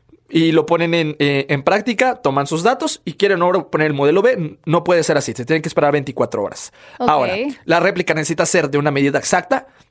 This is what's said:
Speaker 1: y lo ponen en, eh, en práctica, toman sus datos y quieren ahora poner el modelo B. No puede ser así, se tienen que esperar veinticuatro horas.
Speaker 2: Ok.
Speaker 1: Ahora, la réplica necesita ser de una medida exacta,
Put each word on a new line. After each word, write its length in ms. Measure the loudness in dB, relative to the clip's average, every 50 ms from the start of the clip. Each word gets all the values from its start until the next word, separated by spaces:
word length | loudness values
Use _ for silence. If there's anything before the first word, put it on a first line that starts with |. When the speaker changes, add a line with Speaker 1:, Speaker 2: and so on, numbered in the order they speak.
| _ _ -20 _ _ -2
Speaker 1:
y 200 | 0 2 2 4
lo 120 | 4 2 2
ponen 300 | 2 0 0 0 0 0
en, 220 | 0 -2 -2 -2 -2
eh, 280 | 0 0 0 0 -2 -2
en 160 | -2 0 0
práctica, 500 | 0 0 0 0 -2 0 0 0 0 0 0
toman 240 | -2 -2 0 0 -2
sus 160 | -2 -4 0
datos 400 | 0 0 0 0 -2 -6 -6 -6 -10
y 100 | -10 -4
quieren 280 | 0 0 2 2 2
ahora 220 | 2 2 2 0 -2 -2
poner 200 | -2 -2 0 0
el 60 | 0
modelo 280 | 0 2 2 2 2
B. 360 | 2 0 -2 -4 -4 -8 -10 _ -4
No 200 | -2 0 0 2
puede 180 | 2 2 2
ser 140 | 4 2 0
así, 160 | 0 -2 -4
se 120 | -6 -6 -4
tienen 160 | -2 -2 -2
que 60 | -2 -2
esperar 220 | 0 2 2 2
veinticuatro 540 | 2 0 -2 -4 -2 -2 -2 -2 -2 -4 -6
horas. 280 | -6 -8 -10 -14 -14 _ -20 -20 -18 -8 -2
Speaker 2:
Ok. 80 | 0 2
Speaker 1:
Ahora, 240 | 2 2 2 0 -2 -4 -4 -6 -8 -8 -2
la 160 | 0 0 2
réplica 340 | 2 0 0 0 -2 -2 0
necesita 320 | -2 -2 -4 -2 -2 0
ser 240 | 2 2 0 0 0
de 80 | 0 0
una 140 | 0 0
medida 260 | 0 2 0 2 0 0
exacta, 480 | 0 0 0 0 0 0 -4 -4 -4 -8 _ _ _ _